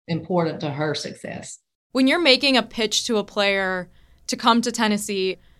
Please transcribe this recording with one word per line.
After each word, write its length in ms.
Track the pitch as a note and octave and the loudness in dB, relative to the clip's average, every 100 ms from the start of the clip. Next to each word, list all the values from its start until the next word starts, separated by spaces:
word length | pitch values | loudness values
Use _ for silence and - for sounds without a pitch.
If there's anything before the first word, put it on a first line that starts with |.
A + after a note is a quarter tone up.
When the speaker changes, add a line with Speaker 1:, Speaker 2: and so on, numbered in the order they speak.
| - | -6
Speaker 1:
important 520 | E3 - F3+ D#3+ D3+ | -6 -2 0 0 -2
to 100 | D#3 | -6
her 240 | C3+ D3+ - | -4 -4 -4
success. 640 | - - - - - - _ _ _ | -8 -12 -12 -12 -14 -18 _ _ _
Speaker 2:
When 160 | C4 C4 | 0 2
you're 120 | E4 | 4
making 380 | D#4+ C4 C#4 B3+ | 4 4 4 2
a 60 | |
pitch 420 | A3+ - A3 - - | 0 -2 -2 -2 -2
to 120 | G#3+ | -2
a 60 | |
player 640 | G3+ - G3+ G3 F#3+ F#3 F3+ - _ _ - | -2 -2 0 0 -2 -4 -8 -16 _ _ -8
to 80 | B3 | -2
come 260 | B3 A#3 | 2 2
to 100 | A#3+ | 2
Tennessee, 680 | A#3 A3 G#3 G#3 G3 F#3 F3+ _ | 0 0 0 -2 -2 -2 -4 _